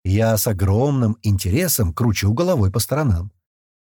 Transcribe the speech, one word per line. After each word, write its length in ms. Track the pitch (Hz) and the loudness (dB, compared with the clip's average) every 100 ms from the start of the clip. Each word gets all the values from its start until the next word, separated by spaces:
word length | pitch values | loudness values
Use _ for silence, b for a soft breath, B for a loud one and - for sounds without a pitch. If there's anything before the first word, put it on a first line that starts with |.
Я 340 | 92 101 113 110 | -2 2 2 0
с 100 | - | 0
огромным 720 | 92 98 101 143 135 113 110 | 0 0 2 2 0 0 0
интересом 720 | 107 98 90 117 185 - 92 | -2 -2 0 -2 0 0 -2
кручу 380 | 78 117 101 98 | 0 -2 0 0
головой 400 | 117 175 165 98 | 0 0 2 0
по 80 | 107 | -2
сторонам. 520 | - 139 147 85 98 _ _ _ _ _ | -2 -2 0 -2 -4 _ _ _ _ _